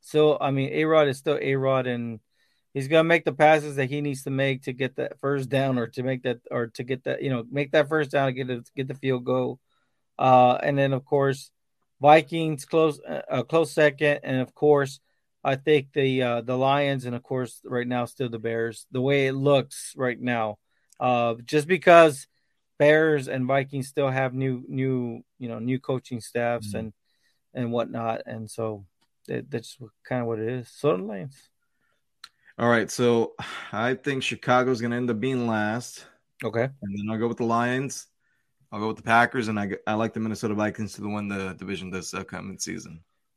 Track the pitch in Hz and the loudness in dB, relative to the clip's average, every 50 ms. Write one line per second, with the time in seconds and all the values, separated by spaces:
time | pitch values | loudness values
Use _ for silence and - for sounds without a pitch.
0 | _ - - 151 151 151 147 - 139 143 135 135 135 - - 151 156 156 160 156 | _ -2 2 4 4 4 4 2 0 -2 0 0 -2 -2 0 -2 0 4 4 4
1 | 151 143 131 139 - 165 147 - - 139 139 135 131 135 135 131 127 127 123 120 | 4 4 2 -2 -2 -2 -2 -2 0 -2 -2 0 0 2 2 0 0 -2 -4 -4
2 | 117 117 117 107 _ _ _ _ _ _ _ _ _ _ _ 139 135 135 156 160 | -6 -8 -10 -12 _ _ _ _ _ _ _ _ _ _ _ -8 -4 2 4 4
3 | 160 165 165 170 - 165 135 139 151 151 156 156 147 151 143 139 135 123 139 147 | 4 6 4 2 2 0 2 6 6 6 8 6 2 -2 -4 -2 -2 -2 -2 -4
4 | 147 147 139 131 - 139 135 135 135 139 135 127 135 - 120 123 135 127 - - | -4 -4 -6 -6 -6 -6 -2 0 0 0 -2 -2 -6 -10 -6 -4 -6 -6 -4 -6
5 | 131 117 - _ - 139 143 139 131 127 139 135 135 135 131 123 117 113 - - | -8 -8 -8 _ -4 -2 -2 -2 -2 0 0 0 2 2 0 -2 -2 -4 -6 -6
6 | 123 131 135 127 123 131 120 120 _ - 135 127 120 113 _ - 123 120 131 127 | -4 -4 -4 -4 -4 -4 -6 -6 _ -8 -4 -4 -4 -4 _ -12 -8 -6 -8 -6
7 | _ 139 131 - - 139 131 120 113 - - 139 143 139 143 160 147 139 156 156 | _ -6 -6 -4 -4 -4 -4 -4 -6 -6 -4 -6 -4 0 2 2 2 2 0 -2
8 | 151 135 - 143 135 135 123 127 135 123 127 120 117 _ _ - 135 131 139 135 | -2 0 0 0 0 0 -2 -4 -6 -6 -6 -8 -8 _ _ -8 -8 -8 -8 -6
9 | - 135 131 127 123 127 127 127 127 123 123 127 _ _ _ _ _ _ _ _ | -2 -2 -2 -2 0 -2 -2 0 0 -2 -6 -10 _ _ _ _ _ _ _ _
10 | _ _ _ - 131 131 127 127 127 123 127 - - 147 143 139 139 135 135 127 | _ _ _ 0 4 8 8 8 8 8 6 4 0 0 0 2 2 0 0 -2
11 | 139 _ - 143 139 139 135 135 - - _ _ _ _ _ _ _ _ _ _ | -2 _ 0 2 2 2 0 -2 -8 -20 _ _ _ _ _ _ _ _ _ _
12 | 135 147 151 160 147 - 170 165 160 156 156 139 143 _ - 165 160 160 147 - | 8 8 8 8 8 2 -4 -2 -2 -2 -4 -4 -8 _ 2 2 2 2 2 -2
13 | - - - 69 - - - 131 117 _ - 165 165 143 - - 151 147 139 139 | -10 -10 -10 -10 -8 -4 -4 -4 -4 _ 2 2 2 2 2 4 4 4 4 2
14 | 156 147 147 - - - 131 131 127 123 _ - - 151 147 143 139 135 139 - | 0 0 0 0 -2 -2 -2 -2 -2 -4 _ 0 4 6 6 6 4 0 -6 -14
15 | _ _ _ _ _ _ _ _ _ 139 135 135 139 156 156 147 135 139 _ 151 | _ _ _ _ _ _ _ _ _ -2 -2 0 2 4 4 4 2 0 _ 0
16 | 135 135 131 131 127 123 120 120 117 117 127 127 131 135 139 143 143 139 139 131 | 0 2 2 2 0 0 0 -2 -2 -2 -2 0 2 2 2 2 2 0 -2 -2
17 | 120 123 120 123 _ _ 139 131 127 117 - - _ - 123 123 123 120 123 123 | -4 -6 -8 -10 _ _ -6 -4 -4 -6 -10 -16 _ -6 -4 -4 -2 -2 -2 -2
18 | 120 113 - _ 131 120 113 113 107 117 117 113 117 117 110 - - _ - 127 | -4 -4 -6 _ -8 -6 -6 -6 -6 -4 -4 -2 -4 -4 -6 -10 -20 _ -6 -2
19 | 127 135 139 139 135 135 135 135 135 143 143 135 127 139 - - - - - 147 | 0 2 2 2 2 0 0 0 2 4 4 4 2 0 -10 -16 -16 -16 -8 -4
20 | 131 127 123 107 120 123 120 120 110 107 107 _ _ _ _ _ _ _ _ _ | -4 -4 -4 -4 -4 -2 -2 -2 -2 -4 -6 _ _ _ _ _ _ _ _ _
21 | 127 127 123 120 120 117 117 117 120 - - 151 143 156 185 170 - 190 175 170 | -2 0 0 2 0 0 -2 -4 -8 -2 -2 -2 0 2 -2 2 6 8 10 10
22 | 165 160 139 135 - _ _ _ _ _ _ _ _ _ _ _ 147 147 151 156 | 10 8 6 0 -12 _ _ _ _ _ _ _ _ _ _ _ 4 6 6 6
23 | 160 160 156 147 131 - - 131 127 123 135 139 139 139 139 139 127 131 - - | 6 4 2 2 0 -2 -4 -4 0 2 2 0 0 -2 -6 -8 -8 -6 -2 -2
24 | 143 135 131 131 135 127 123 131 135 135 127 120 131 - 143 131 131 131 131 127 | 0 0 0 0 -2 -2 -2 -2 -2 -2 -2 -4 -8 -8 -6 -4 -2 -2 -2 -2
25 | 123 120 117 120 - _ _ _ 131 117 113 113 113 123 131 131 - - 135 127 | -2 -4 -8 -10 -14 _ _ _ -12 -10 -10 -6 -4 -2 -4 -4 -2 -4 -4 -4
26 | - - 131 117 107 - - 120 120 117 120 120 110 104 101 113 110 107 - _ | -4 -8 -12 -12 -12 -6 -4 -2 -2 0 -2 -2 -6 -6 -8 -8 -8 -8 -12 _
27 | _ _ _ _ _ _ _ _ _ _ _ 127 123 117 117 120 113 - 120 120 | _ _ _ _ _ _ _ _ _ _ _ -8 -6 -4 -2 -2 -4 -4 -4 -6
28 | 113 113 113 - - 120 120 113 110 110 - - 113 110 107 101 101 _ _ _ | -4 -4 -4 -6 -8 -10 -12 -12 -12 -14 -8 -8 -6 -6 -6 -8 -12 _ _ _
29 | _ _ _ _ _ - - 123 120 131 139 120 113 - - _ 123 107 _ _ | _ _ _ _ _ -10 -8 -8 -8 -8 -10 -10 -10 -10 -20 _ -20 -20 _ _
30 | _ - 127 127 120 117 117 107 110 113 123 127 120 - - - - 143 170 185 | _ -6 -6 -4 -4 -4 -4 -4 -4 -6 -6 -8 -10 -12 -16 -2 0 0 0 0
31 | 190 214 214 190 175 135 139 _ _ _ _ _ _ _ _ _ _ _ _ _ | -4 -10 -10 -10 -12 -14 -16 _ _ _ _ _ _ _ _ _ _ _ _ _
32 | _ _ _ _ - - _ _ _ _ - - 117 120 117 117 104 - - - | _ _ _ _ -20 -20 _ _ _ _ -8 -2 2 2 4 2 2 -2 -4 0
33 | 123 120 120 117 113 - - - - - - - - - - 101 113 123 131 127 | 2 2 2 2 0 -2 -6 -12 -14 -12 -12 -14 -14 -10 -6 -4 -2 -2 -4 -4
34 | _ 143 139 131 127 - 117 101 - - 127 127 127 127 131 110 117 120 120 123 | _ -6 -4 -4 -4 -6 -6 -6 0 2 2 4 4 2 0 -2 -2 -4 -4 -4
35 | 123 120 117 107 107 131 135 127 120 117 113 107 107 107 110 120 123 - - - | -2 -2 -4 -2 -2 -4 -2 -2 -2 -2 -2 0 -2 -2 -4 -6 -8 -10 -18 -20
36 | - - _ _ _ _ _ _ - 113 101 117 117 135 135 _ - 101 98 101 | -20 -20 _ _ _ _ _ _ -8 -4 -2 -2 -2 -2 -4 _ -10 -8 -8 -6
37 | 101 104 110 110 113 117 117 - 120 113 117 117 120 123 127 131 139 139 - - | -6 -4 -4 -2 -2 -2 -2 -2 -2 0 0 0 0 0 -2 -2 -4 -6 -10 -12
38 | - _ _ _ _ _ _ _ _ _ _ _ _ _ - 104 107 110 107 107 | -16 _ _ _ _ _ _ _ _ _ _ _ _ _ -10 -6 -6 -6 -6 -6
39 | - 117 117 117 120 117 - 135 113 107 110 104 101 98 98 - - - 107 107 | -2 4 6 6 6 4 2 -4 -4 -2 -2 -4 -4 -4 -6 -6 -4 -4 -2 0
40 | 113 110 - 113 110 110 107 - - 110 104 104 107 107 - - 110 98 - - | -2 -2 -2 -4 -6 -6 -6 -4 -4 -4 -2 0 -2 -2 -2 -4 -10 -10 -10 -10
41 | 104 104 104 104 104 101 101 98 95 95 92 82 95 92 98 85 92 92 90 95 | -10 -8 -6 -6 -6 -6 -6 -6 -6 -8 -8 -10 -10 -8 -8 -8 -8 -8 -10 -10
42 | 85 - - 95 95 - - 87 90 98 95 90 - 92 92 92 90 90 - 82 | -10 -8 -10 -10 -10 -8 -12 -12 -12 -12 -10 -10 -10 -8 -8 -10 -12 -16 -20 -20
43 | _ _ _ _ _ _ _ | _ _ _ _ _ _ _